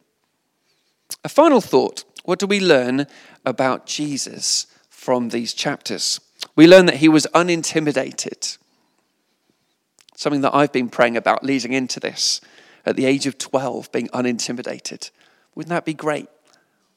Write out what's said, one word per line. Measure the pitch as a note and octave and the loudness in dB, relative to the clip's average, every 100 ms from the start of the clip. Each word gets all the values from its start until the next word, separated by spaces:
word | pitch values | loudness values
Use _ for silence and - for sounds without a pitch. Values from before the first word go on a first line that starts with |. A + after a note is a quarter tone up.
| _ _ _ _ _ _ _ _ _ _ _ - | _ _ _ _ _ _ _ _ _ _ _ -16
A | - | -2
final | - D#4+ B3 | 4 4 4
thought, | - C3 A2+ - - - | 2 0 0 -6 -18 -14
what | - F#3 | -8 -4
do | G3 | -2
we | G3+ | 0
learn | F#3 C3+ B2 C3 C#3+ - - - | 4 4 2 -2 -4 -12 -20 -10
about | C3 A#2+ C3 B2 - | -8 -2 -2 -4 -8
Jesus | - D3+ C3+ - - - - - _ _ | -8 -6 -8 -10 -8 -6 -4 -6 _ _
from | - - B2 A#2 | -10 -4 -2 -2
these | A#2+ A2+ | -6 -6
chapters? | - D3+ C3+ - F#2 - - _ - - | -6 -6 -8 -8 -8 -6 -8 _ -18 -2
We | - E3+ | 6 10
learn | F#3+ F3 | 10 8
that | C3+ | 4
he | D#3 | 4
was | D#3 - | 4 4
unintimidated. | E3 F3+ E3+ D3 D#3+ D3+ C3 C3+ - - - - - _ _ _ _ _ _ _ _ _ _ _ _ _ _ _ | 0 0 -2 -4 -4 -2 -4 -6 -8 -10 -10 -12 -12 _ _ _ _ _ _ _ _ _ _ _ _ _ _ _
Something | - D3+ C#3+ | -10 -4 -2
that | C#3 | 0
I've | C#3 D3 | 2 0
been | B2+ A#2+ | -2 -4
praying | - A#2+ A#2 | 0 0 2
about | - A2 | -2 -2
leading | C3+ C3+ A#2 | -2 -4 -2
into | C3+ B2+ - | -4 -4 -8
this, | - - - - - _ _ _ - | -10 -6 -4 -6 -10 _ _ _ -6
at | |
the | - C3 | 0 0
age | C#3 C3+ | 0 -2
of | - | -8
twelve, | - C3 C3+ A#2 - | -4 -4 -4 -8 -8
being | B2 A#2+ | -8 -6
unintimidated. | B2 B2 A#2 - B2 - - - - - _ _ _ _ - | -4 -4 -4 -6 -10 -10 -12 -14 -16 -18 _ _ _ _ -14
Wouldn't | D#3 | -8
that | E3+ | -6
be | E3 | -6
great? | D3 D3+ C#3+ - _ _ _ _ _ _ | -6 -6 -6 -10 _ _ _ _ _ _